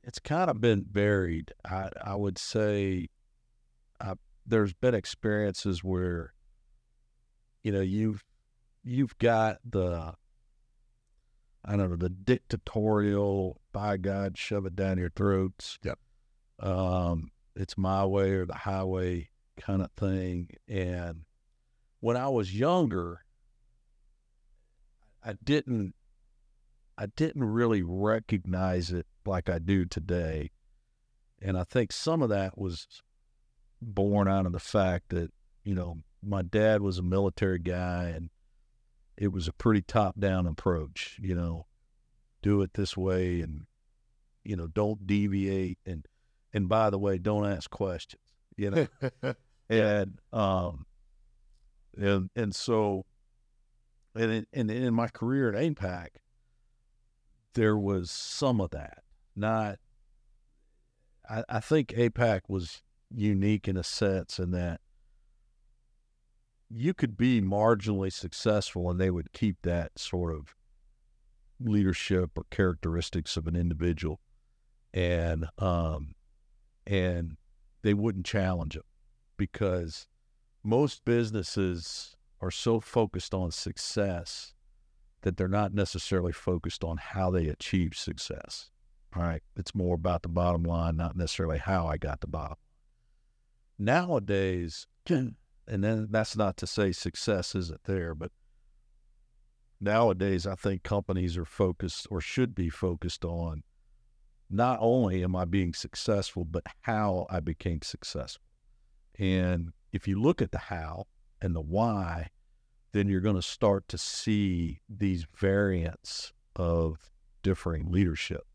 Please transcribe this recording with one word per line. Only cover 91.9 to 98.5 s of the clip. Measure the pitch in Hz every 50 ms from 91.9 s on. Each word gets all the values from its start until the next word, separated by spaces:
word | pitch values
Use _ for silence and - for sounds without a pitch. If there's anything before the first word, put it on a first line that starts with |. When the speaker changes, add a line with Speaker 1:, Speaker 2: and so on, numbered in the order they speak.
| 78
Speaker 1:
got | 80 - 76 73 -
the | -
bottom. | - - 80 76 - 151 _ _ _ _ _ _ _ _ _ _ _ _ _ _ _ _ _ _ _ _ _ _ _ _ -
Nowadays, | 101 104 131 170 180 180 165 123 101 107 101 98 95 95 92 90 87 82 78 - - _ _
<clears throat> | _ _
and | - 175 139 131 120 110 _ _ _ _ _ _
then | - 110 98 98 107 110 110 110 104
that's | 104 110 110 - -
not | 104 107 98 90
to | - -
say | - - - 104 95
success | 85 - - 87 - - - - 104 92 87 - -
isn't | 95 90 85 80 - _
there, | - 95 95 85 85 78
but | 76 82 90 _ _ _ _